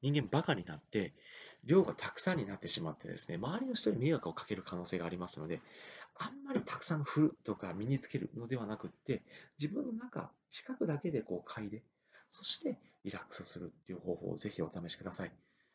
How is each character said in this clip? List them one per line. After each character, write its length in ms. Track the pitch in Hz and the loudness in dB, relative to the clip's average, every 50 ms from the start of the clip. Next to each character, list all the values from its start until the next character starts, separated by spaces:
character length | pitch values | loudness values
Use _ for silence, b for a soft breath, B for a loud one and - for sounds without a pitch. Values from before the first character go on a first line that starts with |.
人 140 | 127 139 143 | 2 4 4
間 120 | 147 117 95 | 4 4 6
バ 140 | - 151 | 4 4
カ 120 | 165 - 139 | 6 4 4
に 100 | 90 85 | 2 0
な 120 | - 78 | -4 -8
っ 40 | 73 | -10
て、 340 | - _ - 107 92 78 B B B B B B B B B B - | -6 _ 2 2 2 2 B B B B B B B B B B 2
量 200 | 120 160 190 180 | 6 8 8 8
が 100 | - - | 8 4
た 160 | - - - | -2 -4 -4
く 80 | - - | -4 0
さ 140 | - 185 | 2 2
ん 60 | 180 151 | 2 2
に 80 | 104 | 2
な 100 | 98 98 | 0 -2
っ 20 | - | -4
て 80 | - | -2
し 160 | 85 - - | -2 -2 0
ま 100 | 82 80 | 0 -2
っ 40 | - | -4
て 100 | - - 90 | -4 -6 -8
で 80 | 87 - | -6 -6
す 100 | - - | -4 -4
ね、 80 | 85 | -2
周 240 | 87 107 139 185 240 | -2 0 0 0 0
り 60 | 269 | 0
の 80 | 262 233 | 0 -2
人 160 | - - 214 | 2 4 4
に 80 | 196 113 | 4 6
迷 140 | 127 156 160 | 6 6 4
惑 140 | 127 - - | 4 2 0
を 40 | |
か 140 | - - - | -4 -4 -4
け 100 | - 104 | -2 -2
る 60 | 92 | -4
可 120 | - - 90 | -2 -4 -4
能 100 | 90 87 | -4 -2
性 120 | - 92 87 | 0 0 0
が 60 | 85 | 0
あ 40 | 85 | 0
り 100 | 90 87 | -2 -2
ま 100 | 87 85 | -4 -4
す 100 | - 78 | -4 -4
の 80 | 78 | -4
で、 140 | 82 82 73 B B B B B B B B B B - - | -2 -4 -4 B B B B B B B B B B -8 -6
あ 120 | - 226 | -6 -6
ん 140 | 262 277 277 | -6 -8 -4
ま 100 | 277 262 | -2 0
り 80 | 226 | 0
た 160 | - - - - | 0 -2 -4 -2
く 60 | - | 0
さ 120 | - 165 | 2 2
ん 80 | 151 143 | 2 2
振 160 | - - 151 | 2 6 6
る 180 | 156 - - - - | 6 6 6 2 -2
と 100 | 113 101 | -2 -2
か 180 | - 101 90 85 | -2 -2 -4 -2
身 100 | 98 107 | 0 2
に 140 | 127 139 131 | 2 2 2
つ 60 | - | 2
け 120 | - - 131 | 0 -2 -2
る 120 | - - - | -2 -2 -4
の 120 | 113 120 | -6 -4
で 100 | 117 131 | -2 -2
は 100 | 120 110 | -2 0
な 120 | 104 107 - | -2 -4 -4
く 80 | - | -6
っ 40 | - | -8
て、 320 | - _ _ 143 123 - B B B B B B B - | -10 _ _ -2 -2 -2 B B B B B B B -4
自 120 | 147 151 | -4 -2
分 120 | 202 285 277 | -2 -2 -2
の 80 | 254 | -2
中、 380 | 226 226 254 247 - - - - - _ _ _ | -4 -4 -6 -6 -6 -6 -6 -6 -10 _ _ _
視 160 | - - - | -10 -8 -6
覚 220 | - 262 - - | -6 -2 0 2
だ 100 | 165 147 | 2 2
け 140 | 143 - 175 | 2 2 2
で 120 | 147 120 | 0 0
こ 220 | - - 92 87 - | 0 0 -2 -4 -4
う 40 | - | -6
嗅 160 | - 113 107 | -6 -6 -4
い 40 | 98 | -4
で、 120 | 107 113 - _ B B B B B B B B | -6 -8 -10 _ B B B B B B B B
そ 120 | - - | -10 -4
し 160 | - - - - | 0 0 0 2
て 200 | 330 277 - b b b b b - | 0 -2 -4 b b b b b -8
リ 60 | 98 | -8
ラ 100 | 95 90 | -8 -8
ッ 40 | - | -8
ク 100 | - - | -8 -8
ス 100 | - 87 | -8 -8
す 140 | - - 87 | -8 -8 -8
る 80 | 87 | -8
っ 180 | 85 - - _ | -8 -10 -12 _
て 80 | - | -8
い 40 | 92 | -8
う 40 | 85 | -4
方 160 | - 90 87 | -2 -2 -2
法 140 | - 87 92 | 0 0 -2
を 60 | 85 | -2
ぜ 120 | - - 104 | -2 -4 -4
ひ 140 | - - | -2 0
お 100 | 82 78 | -2 -2
試 180 | - 87 87 85 | -2 -4 -6 -6
し 60 | - | -6
く 80 | - - | -6 -6
だ 80 | 92 | -6
さ 140 | - - 92 | -4 -4 -6
い。 60 | 82 - b b b b b b b b | -6 -8 b b b b b b b b